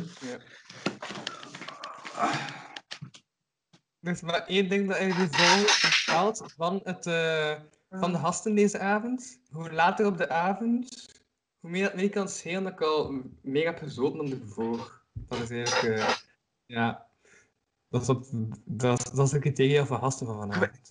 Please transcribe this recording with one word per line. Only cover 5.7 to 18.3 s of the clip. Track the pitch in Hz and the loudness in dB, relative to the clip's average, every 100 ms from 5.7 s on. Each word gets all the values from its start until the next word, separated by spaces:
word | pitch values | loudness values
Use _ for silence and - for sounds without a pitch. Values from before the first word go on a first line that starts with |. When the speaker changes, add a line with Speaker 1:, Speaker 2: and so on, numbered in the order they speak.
| - - - - | 4 4 2 2
Speaker 1:
bepaalt | 160 196 220 - - | 4 2 0 -8 -4
van | 165 196 | -2 -2
het, | 185 180 170 | -4 -6 -2
eh, | 165 165 160 151 151 - _ _ | 0 2 2 0 -2 -8 _ _
van | 190 180 | -4 0
de | 175 | 0
gasten | 156 180 220 208 | 0 -2 0 4
deze | 202 208 | 4 4
avond. | 196 208 240 254 - - _ | 0 0 0 -6 -8 -20 _
Hoe | 151 165 | -10 -6
later | 160 170 196 208 | 4 4 6 2
op | 180 | 2
de | 175 | 0
avond, | 160 180 196 233 240 247 - - - _ _ _ _ | 2 0 0 0 0 -2 -12 -18 -20 _ _ _ _
hoe | 165 | -6
meer | 180 | 0
dat | 196 180 | 0 2
mij | 202 | 0
kan | 208 185 | 0 -4
schelen | - 160 180 | -6 -4 -4
dat | 190 | -4
ik | 180 | 0
al | 156 156 135 135 127 - | 2 2 0 -4 -8 -12
meer | 131 135 165 | -4 0 0
heb | 170 | -2
gezopen | 151 107 135 160 147 | -8 -2 0 0 -4
dan | 131 | -6
ervoor. | 107 104 113 117 - - _ | -8 -6 -2 -4 -6 -16 _
Dat | - - 120 | -14 -8 -6
is | 117 | -4
eigenlijk, | 117 117 127 123 110 | -4 -2 0 2 2
eh, | 110 - - _ _ _ - | 0 -2 -6 _ _ _ -8
ja. | 117 117 113 - _ _ _ _ _ _ _ _ | -2 0 -2 -12 _ _ _ _ _ _ _ _
Dat | 123 | -2
is | 120 | 2
op, | 127 - | 0 0